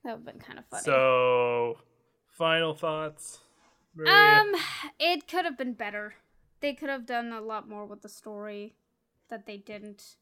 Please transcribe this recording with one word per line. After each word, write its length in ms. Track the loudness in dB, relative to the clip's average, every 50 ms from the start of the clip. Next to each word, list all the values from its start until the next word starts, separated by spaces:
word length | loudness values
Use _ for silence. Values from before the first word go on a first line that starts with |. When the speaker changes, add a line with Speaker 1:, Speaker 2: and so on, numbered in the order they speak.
| _
Speaker 1:
That 120 | -12 -12 -12
would 60 | -14
have 120 | -18 -18 -18
been 0 |
kind 160 | -18 -18 -18 -20
of 60 | -18
funny. 160 | _ -12 -6 0
Speaker 2:
So, 920 | 2 4 4 6 4 4 4 4 4 4 4 4 2 2 0 0 -2 -4 -8 _ _ _ _ _ _ _ _ _ _
final 440 | _ -2 0 0 2 2 0 -2 -4
thoughts, 680 | -4 -4 -4 -2 -4 -6 -8 -10 -14 -18 -18 -18 -20 _ _ _ _ _ _ _ _ _ _ _
Maria? 180 | -2 4 6
Speaker 1:
Um, 400 | 8 8 10 10 8 8 6 4 0 -2 -4 -6 -8 -10 -12 -14 -6 _
it 300 | 0 0 0 0 -4 -4
could 160 | -4 -2 -2
have 140 | -2 -4 -6
been 160 | -8 -8 -6
better. 400 | -8 -8 -8 -8 -8 -10 -10 -16 _ _ _ _ _ _ _ _ _
They 120 | -4 -4 -4
could 140 | -4 -6 -6
have 160 | -6 -6 -6
done 260 | -4 -4 -4 -4 -6
a 80 | -8 -10
lot 280 | -8 -8 -8 -10 -10 -12
more 160 | -14 -14 -14
with 180 | -14 -16 -18
the 60 | -18 -20
story 680 | -20 -18 _ -14 -12 -12 -12 -12 -12 -12 -14 -14 _ _ _ _ _ _ _ _ _ _ _ _
that 180 | -16 -16 -14
they 120 | -16 -16 -16
didn't. 580 | -16 -16 -16 -16 -16 -18 -20 -20 -20 -20 -20 _